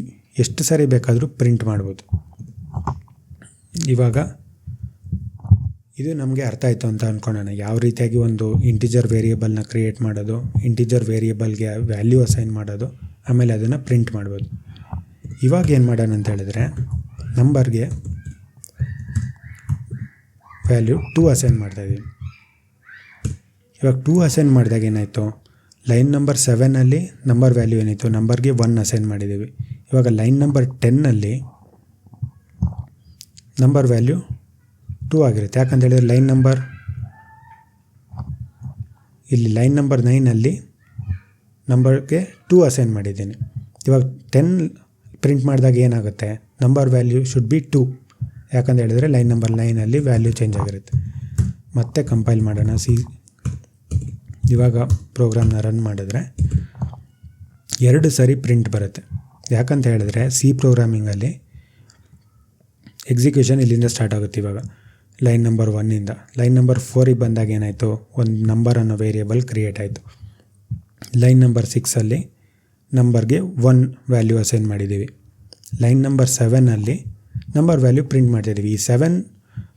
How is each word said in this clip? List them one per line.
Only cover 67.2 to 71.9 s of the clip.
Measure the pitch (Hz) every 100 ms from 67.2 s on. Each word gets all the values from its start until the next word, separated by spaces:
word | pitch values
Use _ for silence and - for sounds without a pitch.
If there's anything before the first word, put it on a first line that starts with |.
| 117 113 107
ಏನಾಯ್ತು, | 107 104 95 110 107 - -
ಒಂದು | 113 107 110
ನಂಬರ್ | 113 117 117
ಅನ್ನೋ | 110 104
ವೇರಿಯೇಬಲ್ | 107 107 104 117
ಕ್ರಿಯೇಟ್ | 127 107 107 98
ಆಯ್ತು. | 101 - - - - - _ _ - - - _ - 123
ಲೈನ್ | 123 127
ನಂಬರ್ | 127 117 -
ಸಿಕ್ಸಲ್ಲಿ | 123 -